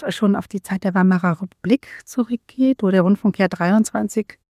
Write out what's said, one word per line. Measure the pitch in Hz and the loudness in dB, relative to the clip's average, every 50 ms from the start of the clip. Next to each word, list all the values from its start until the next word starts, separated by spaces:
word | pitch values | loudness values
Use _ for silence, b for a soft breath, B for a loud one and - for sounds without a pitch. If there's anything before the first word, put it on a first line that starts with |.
| - - | -10 -8
schon | 180 - 226 202 202 | -6 -2 0 0 0
auf | - 180 | 0 -4
die | - - 196 | -8 -10 -10
Zeit | - - 190 190 - | -8 -6 -6 -4 -4
der | 196 180 | -2 0
Weimarer | 196 185 185 185 180 175 180 165 - | 2 2 2 2 2 0 0 -2 -2
Republik | 190 185 _ _ - 180 240 285 - - - - - | -6 -12 _ _ -2 0 0 0 -2 -6 -20 -20 -20
zurückgeht, | - - 254 233 226 240 233 _ - - - 262 262 269 - - | -10 -6 -6 -4 -4 -6 -8 _ -8 -4 0 0 0 0 0 0
wo | 190 | 2
der | 190 190 | 2 4
Rundfunk | 170 185 202 - - 208 - - | 4 4 2 2 2 0 0 0
ja | 190 | 0
dreiundzwanzig | 185 - - 170 175 202 220 214 - - 214 214 202 - 220 208 - - _ _ _ _ | -2 -2 -2 0 2 2 2 2 0 -2 -6 -6 -4 -4 -6 -6 -6 -10 _ _ _ _